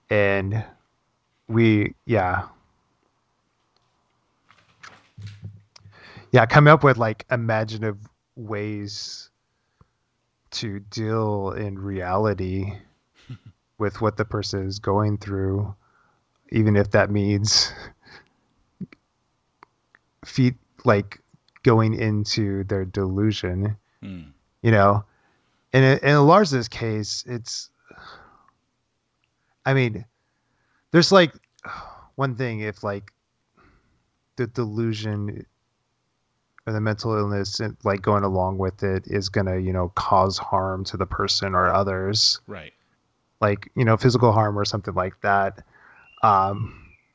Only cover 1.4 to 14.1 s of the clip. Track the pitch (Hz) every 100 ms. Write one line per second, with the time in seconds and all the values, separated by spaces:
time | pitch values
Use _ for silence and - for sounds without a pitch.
1.4 | - 113 113 104 - - - 107 85 -
2.4 | - _ _ _ _ _ _ _ _ _
3.4 | _ _ _ _ _ _ _ _ _ _
4.4 | _ _ _ _ - - _ - - -
5.4 | - - _ _ - - - - - 127
6.4 | 117 151 147 156 143 117 110 110 - 123
7.4 | 113 110 110 110 110 101 107 _ _ 127
8.4 | 110 104 107 104 101 - - - - _
9.4 | _ _ _ _ _ _ _ _ _ _
10.4 | _ - 117 101 101 113 107 113 107 104
11.4 | 98 - 104 95 98 95 90 95 107 95
12.4 | 92 95 95 101 - _ _ _ - 120
13.4 | - _ _ - 101 - 107